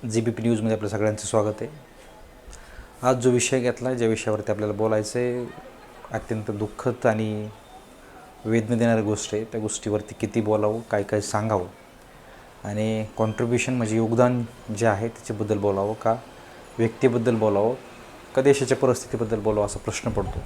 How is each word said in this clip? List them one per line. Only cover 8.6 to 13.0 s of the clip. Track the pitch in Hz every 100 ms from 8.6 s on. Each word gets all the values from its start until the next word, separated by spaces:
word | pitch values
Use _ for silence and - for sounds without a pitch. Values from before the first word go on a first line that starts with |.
| 110 120
देणारी | 117 113
गोष्ट | 104 104 - 107
आहे. |
त्या | 113 117
गोष्टीवरती | 107 - - 104 - -
किती | 107 117
बोलावं, | 107 107 107 110
काय | 113 104
काय | 101 107
सांगावं | 101 107 110 104 90 - - - - - - - - -
आणि | 104 104 110 110